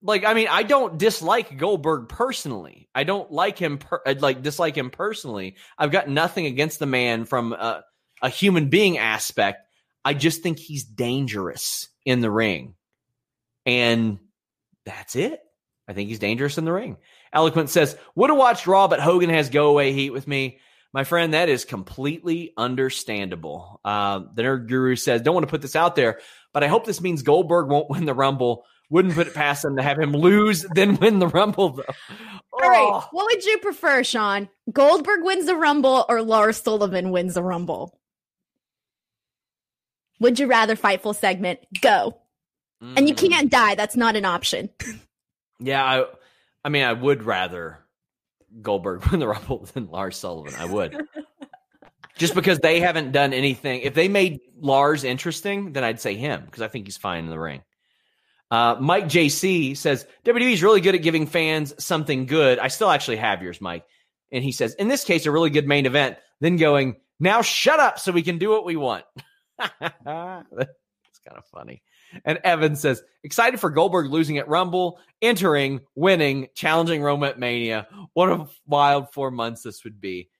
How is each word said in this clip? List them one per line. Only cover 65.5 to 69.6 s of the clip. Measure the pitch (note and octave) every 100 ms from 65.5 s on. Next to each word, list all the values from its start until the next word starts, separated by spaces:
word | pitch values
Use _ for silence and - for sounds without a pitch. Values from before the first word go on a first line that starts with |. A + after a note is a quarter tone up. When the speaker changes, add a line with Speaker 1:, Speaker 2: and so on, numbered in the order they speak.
Speaker 1:
good | D3 C#3+
main | C#3+
event, | C3+ C3 C3+ - _ _
then | D3+ F3
going, | D#3 C#3+ C3 A#2 _ _
'Now | D#3+ A3
shut | A3 - - D#4
up | C4 -
so | -
we | F3
can | E3 E3+
do | G3
what | A3
we | F3+ E3
want.'" | C3+ G2+ - - - _ _
<laughs> | -